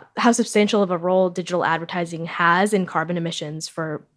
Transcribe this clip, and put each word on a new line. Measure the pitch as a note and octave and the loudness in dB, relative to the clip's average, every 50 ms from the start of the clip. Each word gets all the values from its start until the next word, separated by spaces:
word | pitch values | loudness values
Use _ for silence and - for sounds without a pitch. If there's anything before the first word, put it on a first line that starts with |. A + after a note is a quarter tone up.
| - - - | -4 -8 -4
how | - - A#3+ | 0 2 2
substantial | A#3 - A3 - - G#3+ G#3 G#3 A#3 G#3 | 4 2 0 0 2 2 2 4 2 2
of | G3+ F3+ | 2 0
a | F3+ | 0
role | E3 E3+ F3+ F#3 F#3+ F#3 F3+ | -2 0 2 2 4 2 2
digital | F3 F#3 E3+ E3+ F3+ F3 C3 | 0 -4 -6 -4 -2 0 0
advertising | C#3 E3 D#3+ E3+ - - F3+ F3 E3+ F3 D#3+ E3 | 0 0 -2 -4 -6 -6 -6 -6 -6 -6 -8 -8
has | E3+ - - F3 E3+ E3+ F#3 G3+ G#3 | -6 -2 2 4 4 4 4 4 2
in | G#3 G3 F3+ | 2 0 0
carbon | - - E3 D#3+ E3 F3 | 0 -2 -2 -2 -2 -2
emissions | F3+ E3+ E3+ E3 - D#3+ D3+ D3+ D#3 D#3+ | -2 -4 -4 -6 -6 -8 -8 -10 -10 -12
for | - - - D#3+ D#3 D3+ - - _ _ | -10 -8 -8 -6 -6 -8 -10 -12 _ _